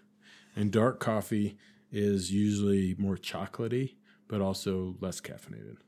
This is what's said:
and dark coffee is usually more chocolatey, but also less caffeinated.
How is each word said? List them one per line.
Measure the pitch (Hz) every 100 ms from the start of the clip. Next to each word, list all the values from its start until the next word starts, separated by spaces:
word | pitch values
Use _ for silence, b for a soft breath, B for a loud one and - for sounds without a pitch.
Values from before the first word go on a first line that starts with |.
| _ _ B B B -
and | 104
dark | 107 120 123
coffee | - 110 - 107 104 - b b b
is | 104 104 98 90
usually | 98 104 101 101 98 95 92
more | 98 90
chocolatey, | - 82 98 - 117 123 135 - b b -
but | 107
also | 95 95 101 95 92 92
less | 92 -
caffeinated. | - - - 55 53 -